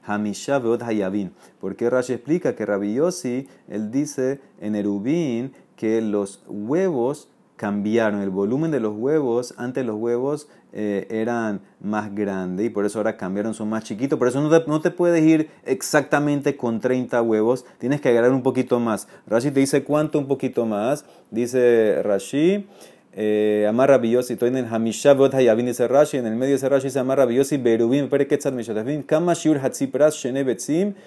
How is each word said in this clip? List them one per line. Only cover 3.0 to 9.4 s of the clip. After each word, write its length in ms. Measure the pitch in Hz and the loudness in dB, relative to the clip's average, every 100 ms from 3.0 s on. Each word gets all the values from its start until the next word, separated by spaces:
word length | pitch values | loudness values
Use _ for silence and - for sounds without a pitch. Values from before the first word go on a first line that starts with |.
| 170 180 127 127 139 - - | -2 -2 -6 -6 -8 -20 -10
él 220 | 101 107 | -8 -4
dice 500 | 127 147 - 127 139 - - | -4 -4 -2 -4 -4 -12 -12
en 140 | 107 104 | -6 -2
Erubín 760 | 101 101 110 170 156 117 135 - _ - | -2 -2 -2 -2 -2 -4 -6 -12 _ -6
que 240 | 110 113 | -2 0
los 420 | 110 101 98 - - | 0 -2 -4 -10 -14
huevos 800 | 104 104 160 190 135 120 151 - _ _ - | -10 -4 -2 0 0 -2 -4 -12 _ _ -8
cambiaron? 680 | 104 101 104 113 110 104 | -4 -2 0 2 2 0
El 80 | 98 | -4
volumen 420 | 95 101 131 165 | -2 -2 -2 -2
de 80 | 143 | -2
los 160 | 107 104 | -2 -4
huevos, 580 | 127 156 131 117 | 0 0 0 -2